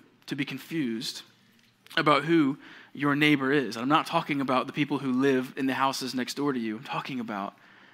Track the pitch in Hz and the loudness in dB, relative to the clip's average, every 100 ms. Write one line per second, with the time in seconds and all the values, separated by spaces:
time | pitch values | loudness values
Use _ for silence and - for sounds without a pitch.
0 | - _ - 143 135 131 - 160 127 113 | -14 _ -8 -6 -6 -8 -8 -4 -2 -4
1 | 151 - - _ _ _ _ _ - - | -6 -10 -14 _ _ _ _ _ -8 0
2 | 156 143 151 170 135 151 - - - - | 4 4 4 4 4 0 -8 -20 -18 -4
3 | 143 143 151 143 131 147 113 113 127 156 | 0 4 4 4 4 2 0 -2 2 2
4 | - 170 160 143 135 127 131 151 143 139 | 2 0 0 -2 0 0 0 -2 -2 -2
5 | 135 127 139 131 127 - 131 127 135 131 | 0 2 4 4 0 -2 -2 0 0 0
6 | 131 127 120 - 143 131 110 110 143 - | -4 -4 -4 -2 -2 -2 -4 -6 -8 -8
7 | - 127 110 101 101 - - - - | -6 -8 -6 -6 -8 -10 -20 -20 -20